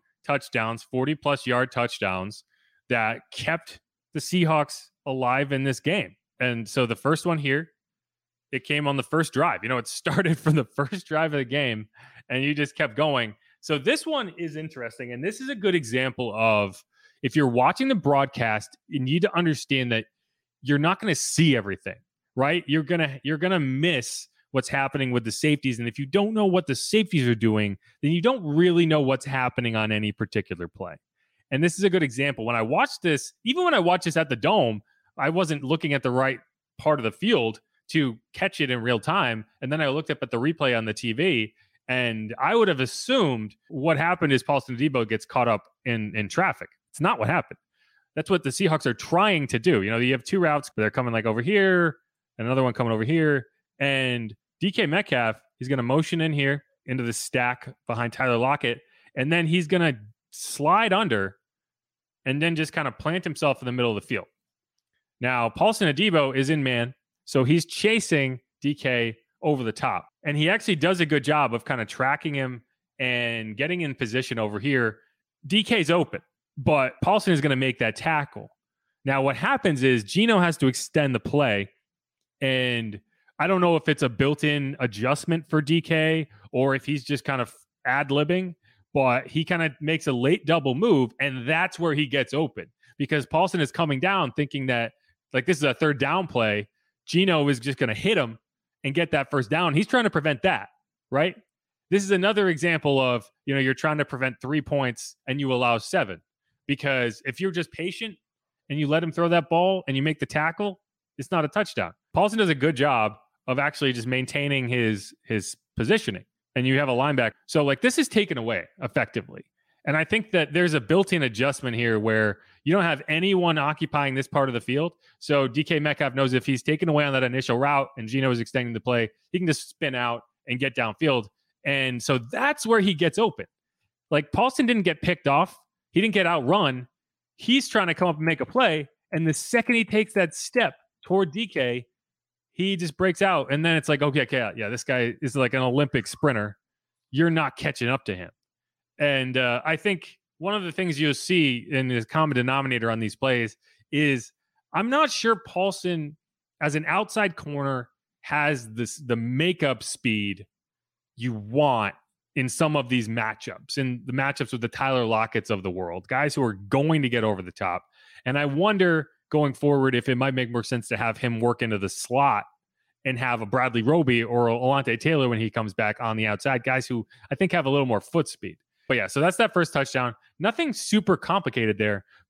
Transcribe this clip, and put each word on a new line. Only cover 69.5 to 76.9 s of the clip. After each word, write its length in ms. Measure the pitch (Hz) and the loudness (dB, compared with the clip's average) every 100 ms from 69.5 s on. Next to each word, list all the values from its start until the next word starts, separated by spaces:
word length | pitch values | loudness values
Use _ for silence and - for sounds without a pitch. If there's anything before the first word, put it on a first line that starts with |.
| 139 | 0
the 80 | 117 | -2
top. 320 | - 131 92 - _ | -4 -4 -4 -8 _
And 120 | 156 147 | -4 0
he 140 | 156 | 0
actually 240 | 220 - | 0 0
does 240 | 165 165 185 | 0 2 2
a 60 | 156 | 2
good 160 | 151 | 0
job 320 | 127 151 131 | 2 2 2
of 100 | 113 | -2
kinda 220 | - 131 110 | -4 -6 -4
tracking 480 | - 131 147 160 | -2 -2 0 -4
him 280 | 139 131 123 _ _ _ - | -4 -6 -8 _ _ _ -6
and 580 | 127 123 120 117 110 104 | -4 -2 -2 -4 -6 -6
getting 260 | 147 180 | -4 -4
in 120 | 156 | -4
position 420 | 131 120 123 - 117 | -6 -4 -4 -4 -4
over 220 | 107 104 | -4 -4
here. 400 | 135 135 113 107 _ _ _ _ 143 | 0 0 0 -4 _ _ _ _ -2
D 160 | 202 | 0
K's 300 | - 226 147 | 2 0 2
open, 280 | 175 156 - - _ _ - | 2 0 -6 -14 _ _ -4
but 380 | 135 151 131 | 2 2 2